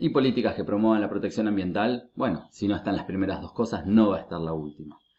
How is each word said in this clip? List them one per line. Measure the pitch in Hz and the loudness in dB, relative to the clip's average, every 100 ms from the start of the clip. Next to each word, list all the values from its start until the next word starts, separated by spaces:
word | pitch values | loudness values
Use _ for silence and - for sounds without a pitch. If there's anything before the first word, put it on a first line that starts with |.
y | 165 | 0
políticas | 147 131 127 107 | 4 2 2 0
que | 101 | -2
promuevan | 90 104 113 110 | -2 2 4 4
la | 101 | 2
protección | 98 98 117 107 | -2 -2 -2 0
ambiental, | 101 90 90 113 120 - | 0 0 0 0 -2 -6
bueno, | - 120 78 - | -4 -2 -2 -8
si | - 101 | -4 -2
no | 101 | -2
están | 107 87 | -2 -4
las | |
primeras | - 95 95 78 | -4 -2 -2 -4
dos | 82 | -6
cosas, | - 110 98 78 | -4 -4 -4 4
no | 110 107 | 6 6
va | 92 | 2
a | |
estar | - 85 | -4 -6
la | 80 | -4
última. | 80 76 76 76 - _ | -6 -8 -12 -18 -20 _